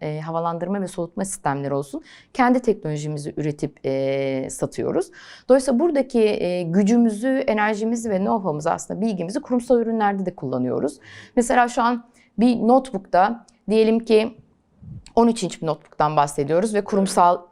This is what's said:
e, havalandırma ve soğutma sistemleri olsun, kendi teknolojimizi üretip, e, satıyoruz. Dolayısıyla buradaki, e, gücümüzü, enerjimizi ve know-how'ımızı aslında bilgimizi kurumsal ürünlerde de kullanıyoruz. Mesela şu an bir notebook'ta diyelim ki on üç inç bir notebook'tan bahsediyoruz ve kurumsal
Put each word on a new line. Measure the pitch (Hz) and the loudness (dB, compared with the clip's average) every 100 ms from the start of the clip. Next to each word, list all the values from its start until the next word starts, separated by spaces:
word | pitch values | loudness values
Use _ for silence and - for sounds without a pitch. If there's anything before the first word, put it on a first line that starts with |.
e, | 156 151 | -8 -8
havalandırma | 160 165 170 170 175 202 | -6 -4 -4 -4 -6 -6
ve | 180 | -6
soğutma | - 170 - | -8 -10 -8
sistemleri | 190 - 147 139 139 | -8 -6 -4 -4 -4
olsun, | 139 143 311 - - _ | -4 -6 -10 -14 -20 _
kendi | - 247 254 | 0 2 2
teknolojimizi | 240 202 156 151 151 151 147 - | 0 -2 -4 -6 -6 -8 -8 -6
üretip, | 151 147 143 - 135 | -6 -4 -8 -6 -4
e, | 135 135 135 135 131 131 | -2 -2 -2 -2 -4 -6
satıyoruz. | - 139 - 120 320 381 - - - - | -6 -8 -4 -4 -2 -4 -10 -20 -20 2
Dolayısıyla | 262 269 240 | 2 4 2
buradaki, | 349 285 262 233 | 2 0 0 2
e, | 214 - 175 180 | 2 0 -2 -2
gücümüzü, | 170 180 202 240 233 208 254 | 0 2 4 4 4 0 -2
enerjimizi | 262 269 214 214 208 220 233 226 | -2 0 0 0 0 -2 -4 -2
ve | 190 | -2
know-how'ımızı | 208 233 190 151 156 | 0 -2 -2 -4 -2
aslında | 175 - 175 | -4 -4 -4
bilgimizi | 226 185 170 226 | -4 -4 -6 -8
kurumsal | - 247 240 240 | -4 -4 2 2
ürünlerde | 226 226 208 202 185 | 2 0 0 -2 -6
de | |
kullanıyoruz. | 180 135 127 127 123 285 - - - - - | -6 -6 -4 -2 -2 -4 -6 -16 -20 -4 -2
Mesela | 240 247 240 | 2 2 2
şu | 254 | 2
an | 233 240 - _ _ - | 0 0 -6 _ _ 0
bir | 240 233 | 2 4
notebook'ta | 220 262 262 196 190 175 202 233 - _ - | 4 4 2 -8 0 2 2 0 -12 _ 0
diyelim | 220 220 226 | 2 4 2
ki | 226 214 226 - _ _ _ _ - - - | 2 2 2 -6 _ _ _ _ -20 -18 -4
on | - 233 | 2 2
üç | 226 | 2
inç | 170 - | -4 -4
bir | 160 | -4
notebook'tan | 147 - - 151 151 | -4 -8 -2 0 2
bahsediyoruz | 143 - 143 165 220 | 0 0 0 0 2
ve | 208 | -2
kurumsal | 202 202 190 - 175 165 - | 0 0 2 4 4 4 -2